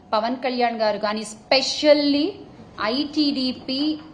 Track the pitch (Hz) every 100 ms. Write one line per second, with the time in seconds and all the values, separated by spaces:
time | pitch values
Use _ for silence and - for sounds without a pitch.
0 | - 214 226 247 262 247 240 226 214 202
1 | 208 214 214 - - 269 262 - 302 294
2 | 285 285 330 415 - - - - 202 254
3 | 294 311 294 262 254 247 - 262 302 302
4 | -